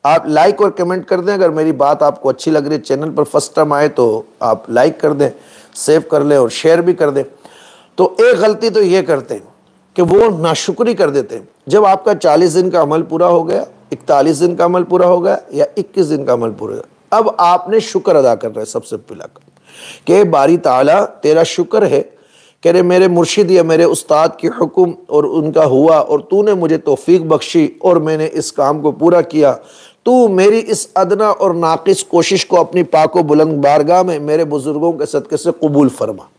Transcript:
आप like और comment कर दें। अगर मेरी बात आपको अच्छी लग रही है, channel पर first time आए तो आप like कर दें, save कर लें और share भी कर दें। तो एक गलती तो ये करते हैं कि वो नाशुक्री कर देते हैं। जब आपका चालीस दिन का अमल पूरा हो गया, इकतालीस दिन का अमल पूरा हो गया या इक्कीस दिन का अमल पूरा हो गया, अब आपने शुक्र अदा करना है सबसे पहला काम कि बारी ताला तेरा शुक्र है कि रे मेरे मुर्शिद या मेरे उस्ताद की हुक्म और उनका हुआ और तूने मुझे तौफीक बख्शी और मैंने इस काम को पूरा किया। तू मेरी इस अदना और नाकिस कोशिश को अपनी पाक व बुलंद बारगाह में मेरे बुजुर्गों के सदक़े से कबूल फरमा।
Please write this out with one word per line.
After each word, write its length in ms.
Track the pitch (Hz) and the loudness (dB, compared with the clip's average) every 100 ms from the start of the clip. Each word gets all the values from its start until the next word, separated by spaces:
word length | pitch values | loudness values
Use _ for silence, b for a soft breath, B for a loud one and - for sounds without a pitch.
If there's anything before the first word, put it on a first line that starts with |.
आप 200 | 139 165 160 | 2 0 0
like 340 | 151 180 202 | 2 2 2
और 100 | 202 | -2
comment 360 | - 175 185 - | -2 -4 -4 -4
कर 140 | 185 | -4
दें। 120 | 180 | -2
अगर 160 | 202 175 | 0 0
मेरी 220 | 156 156 | 0 -2
बात 300 | 135 139 147 | 0 0 2
आपको 260 | 147 - 135 | 0 0 -4
अच्छी 220 | 127 - | -4 -2
लग 160 | 151 143 | -2 -2
रही 100 | 151 | -6
है, 60 | |
channel 280 | - 135 156 | -4 -6 -4
पर 140 | 143 | -4
first 300 | 143 - - | -2 -2 -2
time 180 | - 151 | -2 0
आए 140 | 143 151 | 0 0
तो 360 | - 120 110 110 _ | 0 0 -2 -8 _
आप 220 | 117 110 - | -4 -4 -2
like 300 | 117 147 156 | 0 0 0
कर 120 | 151 | -4
दें, 180 | 143 139 - B B B - | 0 -4 -4 B B B -8
save 280 | - 156 - | 0 0 0
कर 120 | 151 | -2
लें 140 | 143 143 | 2 2
और 120 | 117 | 0
share 300 | - 160 165 | 0 0 2
भी 140 | 175 | 2
कर 160 | 175 151 | 0 -2
दें। 140 | 139 139 - B B B B B - | -2 -6 -12 B B B B B -2
तो 180 | 185 - | -2 2
एक 160 | 240 202 | 2 4
गलती 340 | 214 208 226 | 0 0 -2
तो 120 | 208 | 0
ये 200 | 196 190 | 2 0
करते 320 | 160 143 123 | 0 -4 -4
हैं 140 | 110 - _ _ _ _ - | -12 -12 _ _ _ _ -2
कि 60 | |
वो 260 | 170 202 226 170 | 2 4 2 0
नाशुक्री 560 | 165 151 - - 233 | -2 -2 -6 -2 -2
कर 160 | 196 165 | 0 0
देते 240 | 139 117 | -2 -4
हैं। 140 | 117 - _ - | -12 -16 _ -2
जब 160 | 202 | 2
आपका 300 | 202 190 - | 2 2 0
चालीस 380 | 196 170 156 175 | 0 2 2 2
दिन 180 | 165 180 | 2 0
का 100 | 175 | 0
अमल 220 | 147 160 | 0 -2
पूरा 240 | - 160 175 | -4 -2 2
हो 160 | 175 | 2
गया, 220 | 165 - - - _ | 0 -4 -6 -16 _
इकतालीस 440 | - - 143 147 147 | -12 0 2 2 0
दिन 180 | 175 170 | -2 0
का 80 | |
अमल 180 | 175 180 | 0 0
पूरा 240 | 175 180 180 | 0 0 2
हो 140 | 175 | 2
गया 180 | 175 - - | 0 -4 -6
या 120 | 143 147 - | -4 -4 -4
इक्कीस 280 | - 196 156 | -6 -4 -2
दिन 180 | 151 | -2
का 80 | 131 | -2
अमल 180 | 123 113 | -2 -2
पूरा 240 | 101 107 | -8 -10
हो 60 | 107 | -12
गया, 380 | - _ _ 220 | -14 _ _ 0
अब 180 | 214 - | 0 0
आपने 400 | 175 180 180 220 | 0 0 0 -2
शुक्र 360 | 220 185 196 156 | -2 -4 0 2
अदा 180 | 131 | 2
करना 240 | 113 113 110 | 0 -6 -10
है 60 | |
सबसे 320 | 110 120 - 110 | -8 -10 -10 -14
पहला 280 | - 85 | -14 -18
काम 260 | 82 _ _ _ B B B B - | -18 _ _ _ B B B B 0
कि 180 | 180 | 2
बारी 320 | 196 156 139 170 | 2 2 2 2
ताला 480 | 151 127 139 180 | 2 2 2 2
तेरा 380 | 202 - 147 156 | 0 -4 0 2
शुक्र 400 | 165 - 170 220 | 0 -2 -2 0
है 160 | 175 143 - b b b b b | 0 0 -4 b b b b b
कि 100 | 165 | 0
रे 100 | 175 | 2
मेरे 260 | 180 180 190 | 2 2 2
मुर्शिद 420 | 170 165 - 185 | 0 0 0 2
या 120 | 185 | 2
मेरे 220 | 160 160 | 2 2
उस्ताद 520 | 170 - - 151 165 - | 2 0 -2 0 0 -2
की 80 | 165 | -8
हुक्म 460 | 240 165 - 175 - - | -4 -2 0 -2 -2 -2
और 160 | 151 147 | -2 0
उनका 380 | 160 156 - | -2 0 0
हुआ 340 | 156 131 160 156 | 2 4 4 2
और 220 | - 147 - | 2 -2 0
तूने 240 | 196 208 | 0 0
मुझे 240 | 196 165 160 | 0 0 -2
तौफीक 500 | - 135 - 180 160 | -2 -2 2 0 2
बख्शी 420 | 156 - 170 151 - | -2 0 0 0 -2
और 140 | 185 170 | 0 0
मैंने 280 | 156 156 156 | 0 -4 -4
इस 240 | 156 147 | -6 -6
काम 300 | - 139 151 | -2 -2 0
को 120 | 147 | -4
पूरा 280 | - 165 170 | 0 2 2
किया। 320 | - 151 143 117 B B B B - | 2 2 0 0 B B B B 0
तू 220 | 254 233 | 2 4
मेरी 300 | 185 196 226 | 4 2 2
इस 300 | 226 214 - 185 | -2 -6 -4 -4
अदना 340 | 180 202 214 | -2 0 0
और 240 | 196 196 | 0 -2
नाकिस 480 | 170 165 165 202 180 | 0 -2 -2 0 -2
कोशिश 420 | - 170 160 190 | 0 0 0 -2
को 120 | - 180 | 0 0
अपनी 260 | 165 180 | 0 -2
पाक 340 | 170 156 156 180 | 0 2 2 0
व 60 | |
बुलंद 400 | 156 151 156 151 | 2 2 2 0
बारगाह 400 | 139 151 147 180 | 2 2 2 2
में 160 | 185 156 | 0 -4
मेरे 260 | 147 151 | -2 -2
बुजुर्गों 480 | 160 147 135 147 170 | -2 -4 -4 -2 -2
के 140 | 160 - | -2 -4
सदक़े 300 | 147 143 151 | -6 -4 -4
से 160 | 165 - | -4 -2
कबूल 240 | 156 143 135 | 0 2 2
फरमा। 400 | - 120 98 - | 0 -10 -12 -16